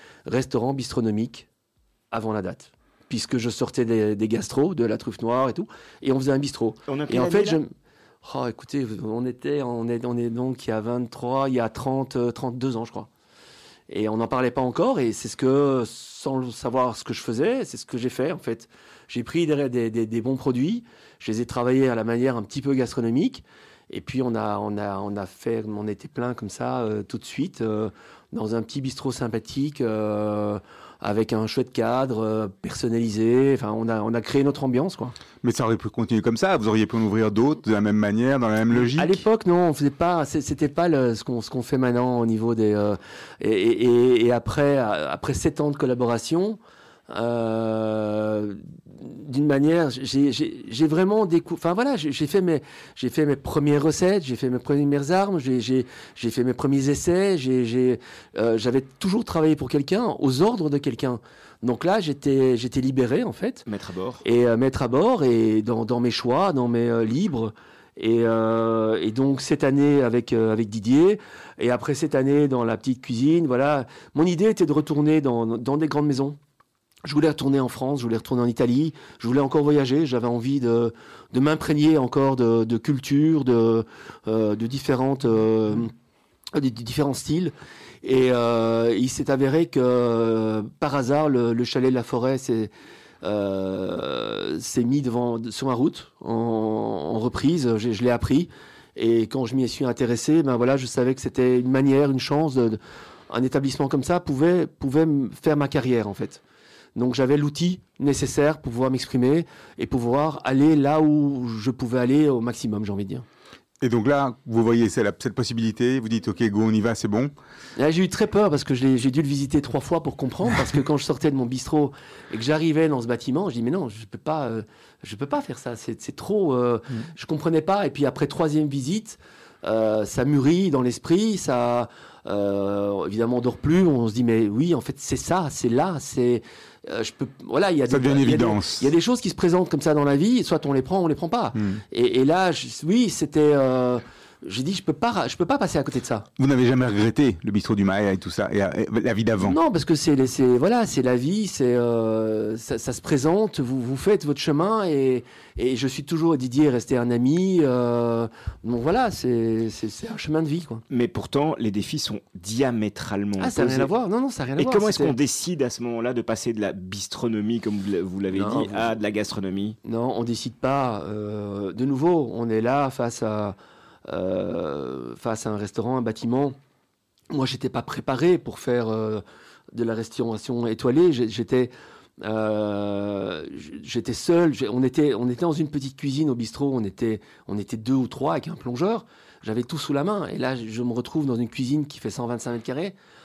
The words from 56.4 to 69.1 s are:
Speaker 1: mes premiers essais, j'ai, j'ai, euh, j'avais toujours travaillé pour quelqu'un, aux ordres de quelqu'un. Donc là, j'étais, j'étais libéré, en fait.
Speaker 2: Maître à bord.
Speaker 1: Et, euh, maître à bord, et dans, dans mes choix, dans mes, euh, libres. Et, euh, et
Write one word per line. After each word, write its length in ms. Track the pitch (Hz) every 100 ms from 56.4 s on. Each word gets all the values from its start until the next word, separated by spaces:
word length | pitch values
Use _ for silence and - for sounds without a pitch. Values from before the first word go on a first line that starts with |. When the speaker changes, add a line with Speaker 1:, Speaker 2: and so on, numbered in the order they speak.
Speaker 1:
mes 100 | 123
premiers 340 | 123 139 139 135
essais, 500 | 139 175 175 196 180
j'ai, 260 | 131 127
j'ai, 340 | 120 123 127 113 - - - -
euh, 200 | 113 113
j'avais 220 | 117 127
toujours 440 | 135 - 196 208
travaillé 320 | - 170 156 151
pour 120 | 127
quelqu'un, 460 | 147 135 196 233 -
aux 240 | 139 131
ordres 280 | 196 226 156
de 80 | 143
quelqu'un. 420 | 143 113 135 120 - - - -
Donc 220 | 117 117
là, 160 | 170 208
j'étais, 560 | 165 143 147 135 131 120
j'étais 240 | 123 139
libéré, 420 | 131 131 123 147
en 100 | 233
fait. 320 | - - - -
Speaker 2:
Maître 240 | 101 -
à 20 |
bord. 260 | 90 95 123
Speaker 1:
Et, 220 | - 117 120
euh, 100 | 117
maître 260 | 135 131
à 60 | 127
bord, 340 | 127 208 254
et 400 | 135 117 110 110
dans, 220 | 107 113
dans 160 | 113 120
mes 100 | 120
choix, 420 | 110 123 131 196
dans 160 | 143 123
mes, 220 | 117 117
euh, 140 | 117
libres. 480 | 110 123 202 127 113 - - - - -
Et, 240 | 110 117
euh, 720 | 117 113 110 113 113 113 110 110
et 120 | 95